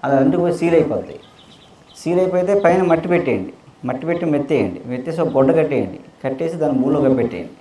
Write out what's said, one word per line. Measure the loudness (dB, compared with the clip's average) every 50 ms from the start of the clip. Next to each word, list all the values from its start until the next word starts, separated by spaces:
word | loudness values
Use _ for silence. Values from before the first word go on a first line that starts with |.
| 0
అది | 0 2
అంటుకు | 2 2 2 2 2
పోయి | 0 0 0 0
సీల్ | 0 2 4
అయిపోద్ది. | 4 2 2 -2 -6 -6 -8 -16 -18 -20 -20 -20 -20 -20 -20 -20 -20 -20 -20 -20 -20 -20 -20 -20 -10
సీల్ | -6 -2 0 0
అయిపోతే | 0 2 0 0 0 2 0 4
పైన | 4 4 4 4
మట్టి | 4 2 2 2 2 0
పెట్టేయండి, | 0 0 2 0 -2 -2 -4 -8 -12 -18 -20 -20 -20 _ -8
మట్టి | -8 -6 -6 -4
పెట్టి | -4 -4 -2 0
మెత్తేయండి, | 0 0 -2 0 0 0 0 0 0 -4 -8 -10
మెత్తేసి | -8 -8 -8 -6 -6 -4 -2
ఒక | -2 0 2
గుడ్డ | 2 4 4 4 2
కట్టేయండి, | 2 2 0 -2 -2 -4 -8 -14 -18 -20 -20 _ -6
కట్టేసి | -6 -4 -4 -6 -6 -4
దాన్ని | -2 -2 0 0 0
మూలలో | 2 2 2 2 2
కప్పెట్టేయండి. | 2 2 2 0 -2 -4 -8 -10 -12 -16 -20